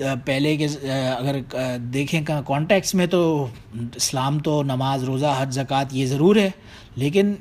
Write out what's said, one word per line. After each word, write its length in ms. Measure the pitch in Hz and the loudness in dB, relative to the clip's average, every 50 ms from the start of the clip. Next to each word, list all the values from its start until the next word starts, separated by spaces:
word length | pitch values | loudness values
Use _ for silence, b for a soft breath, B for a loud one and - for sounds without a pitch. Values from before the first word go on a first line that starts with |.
अ, 140 | 139 135 135 | -4 -2 -2
पहले 420 | 123 131 143 135 135 143 151 156 147 | -2 -2 -2 0 0 2 2 2 2
के, 80 | 151 | 0
अ, 500 | 147 147 143 139 135 131 135 131 127 131 120 | -2 -2 -4 -4 -4 -2 -2 -2 -2 -2 -2
अगर, 160 | 131 139 139 | -2 -2 -2
अ, 420 | 139 123 117 - 127 131 127 123 123 | -2 -4 -6 -6 -4 -4 -4 -4 -4
देखें 460 | 120 120 123 135 143 139 170 160 147 | -6 -4 -2 -2 -2 0 -2 -2 0
का-, 180 | 160 151 147 | -2 -2 -2
context 540 | 131 - 139 143 156 170 214 190 - - - | -2 -2 0 0 2 4 4 2 2 2 2
में, 120 | 185 180 170 | 2 2 2
तो 440 | 190 180 175 165 160 147 139 123 113 - - - - 113 120 117 - 120 | 2 2 4 2 2 0 -2 -4 -6 -12 -16 -14 -10 -8 -8 -8 -4 -4
इस्लाम 420 | - - - 135 127 139 147 151 | -4 -2 -2 0 0 0 0 0
तो 240 | 147 165 151 151 139 | 0 0 0 0 0
नमाज, 400 | 139 131 127 131 135 139 135 127 | 0 0 0 0 0 0 0 -2
रोज़ा, 300 | 131 135 131 143 147 135 | -2 -2 0 2 2 2
हज, 180 | 131 135 135 | 0 0 -2
ज़कात, 420 | 127 135 135 123 139 135 139 131 131 | -2 -4 -2 0 0 0 0 0 -2
ये 120 | 131 135 | -2 0
ज़रूर 340 | 127 139 139 151 185 202 220 | 0 2 4 6 6 6 6
है, 140 | 202 190 190 B B B B B B B - 117 | 4 2 0 B B B B B B B -6 -2
लेकिन 400 | 131 147 156 196 202 202 202 - | -2 2 2 4 2 2 0 -4